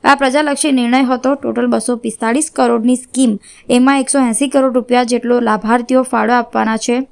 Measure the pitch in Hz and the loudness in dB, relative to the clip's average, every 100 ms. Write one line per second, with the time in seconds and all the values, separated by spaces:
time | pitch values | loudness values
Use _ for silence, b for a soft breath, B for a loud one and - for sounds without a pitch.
0 | - 269 269 277 302 285 311 262 240 254 | 2 2 2 0 0 -2 0 0 2 2
1 | 262 254 262 277 240 226 240 233 220 240 | 2 0 -2 -2 -4 -4 -2 -2 -2 -4
2 | 226 220 226 247 302 - 247 233 233 254 | -6 -6 -2 -2 -2 0 0 2 0 0
3 | - 247 254 208 B B B 247 254 277 | -2 0 0 0 B B B 2 4 2
4 | 262 285 247 220 277 269 262 247 - 247 | 0 0 0 0 0 2 2 0 0 0
5 | 240 240 240 240 226 214 214 240 240 262 | 0 -2 0 0 0 -2 0 -2 2 0
6 | 254 233 220 247 240 226 220 220 - 240 | 0 -2 0 0 -2 -2 -2 -2 -2 -4
7 | 269 | -4